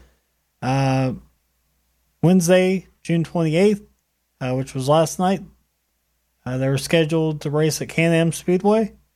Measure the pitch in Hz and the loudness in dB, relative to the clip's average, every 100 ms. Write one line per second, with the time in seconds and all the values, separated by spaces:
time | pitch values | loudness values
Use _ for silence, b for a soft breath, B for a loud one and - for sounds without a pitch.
0 | b b b _ _ _ 123 135 135 131 | b b b _ _ _ -4 0 0 0
1 | 131 82 - _ _ _ _ _ _ _ | -2 -4 -12 _ _ _ _ _ _ _
2 | _ _ 160 185 165 185 185 185 - _ | _ _ 2 4 4 4 2 -2 -6 _
3 | - 170 156 175 160 160 202 208 - _ | -4 -2 -2 -2 -2 2 2 0 -6 _
4 | _ _ _ - 127 127 131 135 131 151 | _ _ _ -10 -6 -4 -6 -6 0 2
5 | 156 - 185 185 - _ _ _ _ _ | 2 0 -2 -2 -6 _ _ _ _ _
6 | _ _ _ _ 123 127 135 135 - 170 | _ _ _ _ -10 -4 -2 -2 0 0
7 | 156 165 160 151 147 147 156 - - - | 2 0 -2 -4 -4 -2 0 -2 -6 -2
8 | 165 165 165 - - 180 202 220 208 - | 2 2 0 -2 -2 0 2 0 0 -8
9 | _ | _